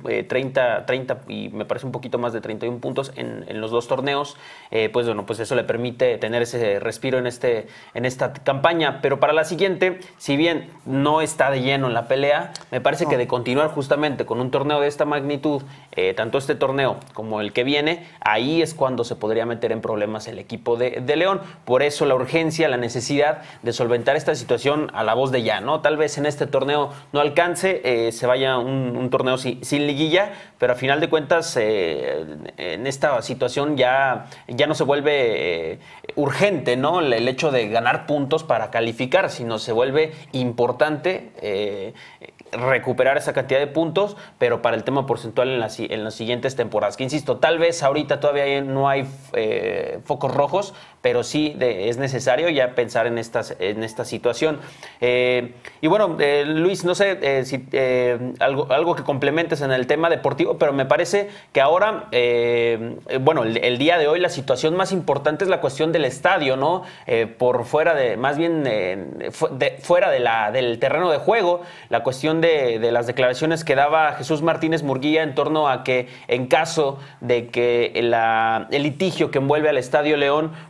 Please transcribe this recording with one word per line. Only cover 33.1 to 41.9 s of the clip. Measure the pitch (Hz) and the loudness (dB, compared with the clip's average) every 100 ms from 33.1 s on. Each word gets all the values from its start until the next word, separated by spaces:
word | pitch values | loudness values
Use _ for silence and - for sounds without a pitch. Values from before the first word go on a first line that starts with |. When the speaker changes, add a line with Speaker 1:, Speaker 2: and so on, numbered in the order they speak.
| 127 | 0
Speaker 1:
situación | - 123 123 - 147 143 | -2 -4 -2 -2 -2 2
ya, | 123 135 135 117 - - - | 2 4 2 0 -6 -18 -10
ya | - 147 | -2 0
no | |
se | 156 | 2
vuelve, | 135 143 147 143 117 90 82 82 80 | 2 2 2 2 2 0 -2 -2 -4
eh, | 90 - - - - | -8 -14 -18 -10 -2
urgente, | 139 - 202 170 120 127 | -2 2 2 2 0 0
¿no? | 143 180 | 2 2
El, | 147 | 2
el | 113 123 | 2 0
hecho | 131 160 | 0 0
de | 131 104 | 0 0
ganar | 117 120 151 | 2 2 0
puntos | - 147 135 156 | 0 -2 0 -2
para | - 117 110 | 0 -2 0
calificar, | 117 117 117 127 180 165 | -2 -2 -2 0 2 0
sino | - 120 110 | -4 -6 -6
se | 123 | -2
vuelve | 113 135 143 156 - - | 0 2 2 0 -4 -10
importante, | 135 123 120 120 - 151 151 175 185 - - | -4 -4 0 -2 2 0 0 -2 -4 -8 -10
eh, | 104 98 104 101 98 | -6 -4 -4 -6 -10